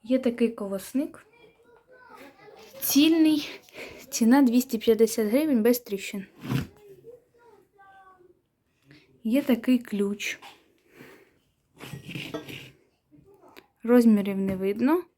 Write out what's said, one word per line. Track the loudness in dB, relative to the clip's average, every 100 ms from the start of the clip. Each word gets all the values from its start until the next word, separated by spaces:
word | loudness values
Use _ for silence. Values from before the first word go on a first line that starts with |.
Є | 0 0
такий | 0 0 -2
колосник. | -2 -8 -8 -6 -6 -6 -10 _ _ -20 _ _ _ _ -20 -20 -20 -20 _ -20 -20 -20 -10
Цільний. | 0 4 4 4 2 2 -4 -16 -20 -20 -20 -20 -14
Ціна | -2 4 6
двісті | 4 2 0 -2
п'ятдесят | 0 2 2 2 0
гривень | 0 2 2
без | 2 0
тріщин. | -2 -10 -8 -12 -14 _ -6 -6 -6 -16 -20 -20 -20 -20 _ _ _ _ _ _ -20 -20 -20 _ _ _ _ _ _ _ _ -20 _ _
Є | -2 0
такий | 0 -2 2 0
ключ. | -2 -4 -4 -4 -8 -10 -16 -20 _ _ _ _ -20 -20 _ _ _ _ _ _ -18 -18 -14 -14 -12 -12 -12 -18 -18 _ _ _ _ -20 _ _ -20 -20 _ _
Розмірів | 4 6 6 4 0 -4
не | -4 -4
видно. | -6 -2 0 0 -4